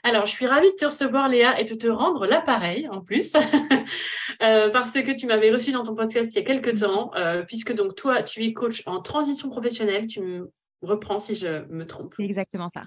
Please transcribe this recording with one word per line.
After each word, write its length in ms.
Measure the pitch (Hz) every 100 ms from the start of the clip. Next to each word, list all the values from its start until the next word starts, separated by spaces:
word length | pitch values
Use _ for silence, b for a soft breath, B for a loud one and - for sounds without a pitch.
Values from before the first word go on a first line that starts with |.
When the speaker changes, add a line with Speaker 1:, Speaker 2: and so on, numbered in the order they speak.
Speaker 1:
Alors, 220 | 240 226 208
je 40 |
suis 140 | - 254
ravie 240 | 277 381
de 60 | 381
te 100 | 294
recevoir, 420 | 285 262 262 262
Léa, 320 | 247 240 233
et 40 |
de 100 | 220
te 140 | 226 233
rendre 400 | 226 311 302 196
l'appareil, 600 | 311 311 226 170 196 311
en 120 | 190
plus, 320 | - 240 -
<laughs> 1080 | 302 302 294 - 262 - - - - - -
euh, 260 | 226 220 214
parce 240 | 240 240
que 180 | 269 269 262
tu 80 | 247
m'avais 260 | 220 220
reçue 200 | 240 233
dans 100 | 254
ton 120 | 226 220
podcast 360 | 220 233 226
il 40 | 208
y 40 |
a 40 | 233
quelques 280 | 269 247
Speaker 2:
Mhm. 140 | 214 208
Speaker 1:
temps, 240 | 190 240 -
euh, 280 | 170 175
puisque 300 | 175 226 233
donc 220 | 226 196 -
toi, 260 | 277 254
tu 220 | - 220 226
es 80 |
coach 300 | 220 233 226 -
en 160 | 359
transition 480 | - 302 285 269 277
professionnelle. 560 | 240 240 233 214 196 220
Tu 160 | 214
me 300 | 185 180 180 _ _ _
reprends 340 | 180 208 - 208
si 160 | 208
je 320 | 208 175 156 147
me 160 | 165 165
trompe. 260 | - - -
Speaker 2:
C'est 80 |
exactement 460 | 202 196 190 190 175
ça. 140 | 143